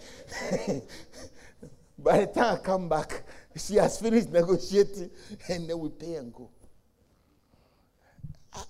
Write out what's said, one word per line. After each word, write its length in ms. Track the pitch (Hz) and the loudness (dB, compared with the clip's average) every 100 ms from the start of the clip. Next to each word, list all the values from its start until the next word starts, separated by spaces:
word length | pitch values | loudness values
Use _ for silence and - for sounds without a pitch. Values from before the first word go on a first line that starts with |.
| - - - - - | -20 -18 -12 -8 -4
<laughs> 320 | - - 135 - - - - - - - - - - _ - | -4 -2 -6 -6 -18 -18 -18 -18 -20 -20 -20 -20 -20 _ -2
By 220 | - 202 | 4 4
the 60 | 196 | 4
time 300 | - 233 175 | 2 2 2
I 20 | |
come 300 | 190 190 175 | 0 -2 0
back, 360 | 156 - - - - - - | -2 -2 -10 -12 -20 -18 -12
she 200 | - 202 | 0 4
has 220 | 165 - | 4 2
finished 300 | 220 226 170 | 4 4 4
negotiating, 800 | 170 170 180 - 202 196 202 - - - 202 - | 2 4 2 2 4 4 2 -12 -14 -18 -14 -6
and 220 | 180 160 | -4 -4
then 80 | 165 | -6
we 100 | 151 | -6
pay 280 | 151 160 160 | -8 -10 -10
and 180 | 120 | -10
go. 160 | 113 113 _ - - _ _ _ _ _ _ _ _ _ _ _ _ _ - - - - | -16 -20 _ -20 -20 _ _ _ _ _ _ _ _ _ _ _ _ _ -20 -18 -18 -16
Are, 140 | 196 | -14